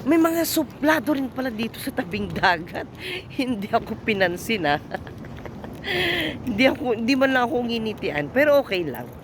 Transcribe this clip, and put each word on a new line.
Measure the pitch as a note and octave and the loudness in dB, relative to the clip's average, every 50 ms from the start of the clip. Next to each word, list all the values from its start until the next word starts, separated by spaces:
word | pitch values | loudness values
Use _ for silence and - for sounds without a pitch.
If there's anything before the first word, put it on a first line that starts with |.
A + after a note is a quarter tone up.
| - | 0
may | B3 D#4+ E4 | 4 4 6
mga | D#4+ E4 E4 E4+ D#4+ | 6 4 4 2 0
suplado | - - E4 D4 - - - C4 D4+ D#4 D#4 G#3+ C#4+ D4+ | 2 2 0 0 -2 -2 0 2 4 4 4 4 0 0
rin | C#4 C4+ A#3+ | 0 0 -4
pala | - C4+ B3+ C4 A3 | -4 -4 -4 -4 -2
dito | G#3+ A#3 G#3+ - - | -2 -4 -4 -4 -6
sa | - C4+ - | -8 -6 -4
tabing | - B3+ F3+ A3 G3+ G#3 F3+ D#3+ | -4 -4 -2 -2 -4 -4 -4 -2
dagat. | - - G3 F3 D#3+ E3 - - - - - - - - - F4+ | 2 4 4 4 2 0 -6 -8 -8 -8 -10 -10 -10 -8 -8 -8
<laughs> | F#4 - - - - | -8 -8 -8 -4 -2
Hindi | C4 B3 B3 G3+ G3 - | -2 -2 -2 -2 -2 0
ako | - A#3 - - A3+ - - | 0 0 0 -2 -8 -6 -2
pinansin, | A3+ G#3+ G3 F#3+ F3 F3 E3+ - - A3+ G3+ E3 | 0 2 2 2 2 2 0 -2 -2 0 2 2
ah. | C#3+ D3 D3+ - | 2 2 2 0
<laughs> | - - - - - - - - - - - - - - - - - - - - G4 F#4 F4+ F4+ E4+ F4 E4+ D#4 D#4 C#4+ B3 - | -4 -8 -8 -8 -10 -14 -14 -14 -12 -12 -12 -12 -12 -12 -12 -12 -12 -12 -10 -6 -4 -2 0 0 0 0 0 -2 -2 -4 -6 -4
Hindi | - G#3 G3+ C4 | -2 2 4 4
ako, | C4+ D#4 - D4 B3 A3+ | 4 4 2 0 0 0
hindi | A3 A#3 A3+ C#4 | 0 2 2 2
man | C4 C4+ C4+ C4 | 4 4 4 4
lang | B3+ A#3+ A#3 | 4 2 2
ako | C4+ B3 B3 A#3 | 0 0 0 0
nginitian, | A#3 A3+ A3 A3 G#3 - - E3 C#3+ D3 D3 C#3+ - | -2 -2 -2 -4 -4 -4 -4 -4 -2 -2 -2 0 2
pero | B3+ D4 D4+ C#4+ C#4+ | 4 6 6 6 4
okay | C4 - G3 F3+ E3+ C#3+ | 4 2 0 -2 -2 -2
lang. | A#2+ A2 B2 A#2+ - - | -4 -6 -8 -10 -12 -16